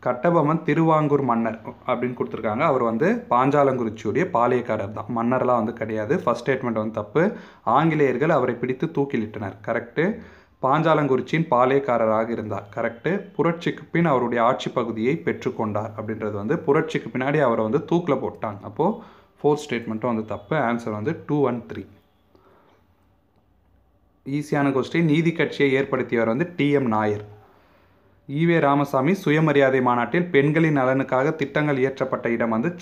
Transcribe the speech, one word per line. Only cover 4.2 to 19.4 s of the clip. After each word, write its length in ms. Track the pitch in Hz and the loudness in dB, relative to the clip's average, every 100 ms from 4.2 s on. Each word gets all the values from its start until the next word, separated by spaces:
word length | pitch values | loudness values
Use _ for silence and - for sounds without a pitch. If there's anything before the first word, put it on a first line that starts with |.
| 180 | 0
பாளையக்காரர் 580 | 117 123 123 117 107 101 | 2 2 2 0 -4 -4
தான், 160 | 107 107 | -8 -6
மன்னர்லாம் 360 | 117 120 127 123 | -2 0 2 2
வந்து 280 | 120 110 | 2 0
கிடையாது. 480 | 117 110 110 107 180 | -4 -6 -4 -2 0
ஃபர்ஸ்ட் 260 | 151 117 - | 0 -2 -2
ஸ்டேட்மெண்ட் 220 | 131 123 | -2 -2
வந்து 200 | 110 110 | -2 -4
தப்பு. 440 | 110 107 147 190 226 - - | -6 -2 0 0 -2 -12 -8
ஆங்கிலேயர்கள் 680 | - 127 165 151 139 120 151 | 0 2 4 2 2 2 2
அவரை 260 | 151 127 113 | 2 0 -2
பிடித்து 320 | 127 127 - | -4 -4 -2
தூக்கிலிட்டனர். 680 | - 139 117 104 107 98 - - | -2 -2 -2 -4 -6 -10 -8 -6
கரெக்டு. 540 | 117 117 - 175 226 - - _ _ | -4 -4 -2 -2 -4 -12 -20 _ _
பாஞ்சாலங்குறிச்சியின் 840 | 131 151 165 156 143 127 117 156 165 | 0 2 4 2 2 0 0 -2 2
பாளையக்காரராக 760 | 120 127 139 139 117 110 110 113 | 2 4 2 2 0 2 0 -2
இருந்தார். 380 | 110 104 101 - - | -4 -6 -8 -8 -6
கரெக்டு. 580 | 117 - 151 196 - | -6 -4 -4 -4 -4
புரட்சிக்கு 500 | - 165 170 156 - | -2 -2 0 -6 -6
பின் 220 | - 165 170 | -4 0 2
அவருடைய 380 | 127 123 120 | 2 0 2
ஆட்சி 260 | 117 - - | 2 2 -4
பகுதியை 520 | - 117 110 117 165 - | -4 -4 -2 -2 -2 -4
பெற்றுக்கொண்டார் 680 | 110 131 - 110 104 110 107 | -4 -4 -4 -4 -4 -6 -8
அப்படின்றது 340 | 107 104 107 | -8 -6 -6
வந்து, 280 | 104 104 170 | -6 -4 -2
புரட்சிக்கு 580 | - 151 156 143 113 123 | 0 0 0 -6 -6 -4
பின்னாடி 220 | 131 151 | -2 2
அவரை 240 | 131 113 | 2 0
வந்து 220 | 110 139 - | 0 -2 0
தூக்கில் 300 | 170 170 135 | -2 0 -2
போட்டாங்க. 420 | 110 - 113 104 | -4 -8 -10 -10
அப்போ 420 | 104 - 170 220 - - _ _ | -10 -2 -2 -2 -10 -20 _ _